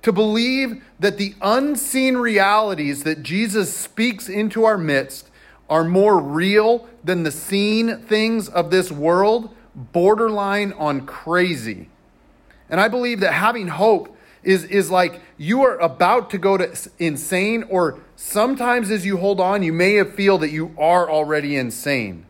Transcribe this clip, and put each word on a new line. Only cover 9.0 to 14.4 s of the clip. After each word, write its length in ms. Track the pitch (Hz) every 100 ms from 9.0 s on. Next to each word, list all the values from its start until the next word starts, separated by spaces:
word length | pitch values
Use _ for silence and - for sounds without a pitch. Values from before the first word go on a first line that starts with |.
| 151 175 202 233 226 - -
borderline 1000 | - 123 175 180 214 226 208 196 202 202
on 320 | - 151 139 135
crazy. 840 | - - 175 180 156 113 95 82 _ _ _ _ _ _ _ _
And 140 | 165
I 60 | 214
believe 320 | 247 240 226
that 120 | 185
having 360 | 151 208 233 185
hope 460 | 151 214 196 - - _ _